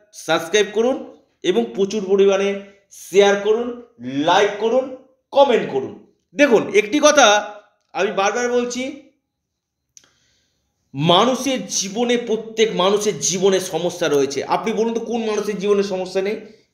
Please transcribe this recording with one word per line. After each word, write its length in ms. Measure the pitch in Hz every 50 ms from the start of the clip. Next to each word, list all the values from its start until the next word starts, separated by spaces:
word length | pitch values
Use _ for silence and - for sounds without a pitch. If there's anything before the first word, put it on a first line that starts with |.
| _ _ _
subscribe 540 | - - 156 165 170 - - 208 214 196 202 -
করুন 440 | 220 233 254 269 - - - - _ _ _ _ _ -
এবং 220 | 170 190 233 233 - -
প্রচুর 300 | 190 196 196 220 214 190 185
পরিমাণে 520 | 202 196 196 196 190 196 196 202 202 196 - - _ _ _ _
share 440 | - - - - 165 196 202 202 202
করুন, 480 | 202 196 214 220 240 247 247 240 - - _ _ 120
লাইক 500 | 123 127 135 143 151 170 185 208 208 196 202 202
করুন, 380 | 220 226 247 262 262 - - - - _ _ _ _ _
comment 400 | - 269 285 254 226 185 151 131
করুন। 360 | 123 131 117 107 101 - - _ _ _ _ _ 170
দেখুন, 420 | 185 294 - 226 175 143 - -
একটি 240 | 208 208 - 294 285
কথা 540 | 277 294 294 285 240 208 208 208 - - - - _ _ _ _ _ _ -
আমি 180 | 165 196 214
বারবার 400 | 185 190 196 208 214 240 247 240
বলছি, 580 | 247 247 240 - - 247 262 277 294 - - _ _ _ _ _ _ _ _ _ _ _ _ _ _ _ _ _ _ - _ _ _ _ _ _ _ _ _ _ _ _ _ _ _ _ _ _ -
মানুষের 760 | 139 156 170 175 190 233 262 254 - - 277 254 208 -
জীবনে, 500 | - - - 190 196 - 240 240 240 247
প্রত্যেক 580 | 233 - - 220 208 - - - 233 220 - 175
মানুষের 440 | 180 180 196 208 202 202 214 170 139
জীবনে 400 | - - 180 185 185 202 190 180
সমস্যা 480 | 185 - 160 160 175 175 170 - 170
রয়েছে। 360 | 151 143 143 135 139 - 135 -
আপনি 300 | - 180 - - 226 202
বলুন 200 | 202 226 233 226
তো 60 | -
কোন 260 | - 214 240 226 220
মানুষের 320 | 214 214 220 - 208 202
জীবনে 260 | 175 196 202 202 202 196
সমস্যা 380 | 196 185 185 185 185 - 190
নেই? 140 | 190 202 220 220 - - - _ _ _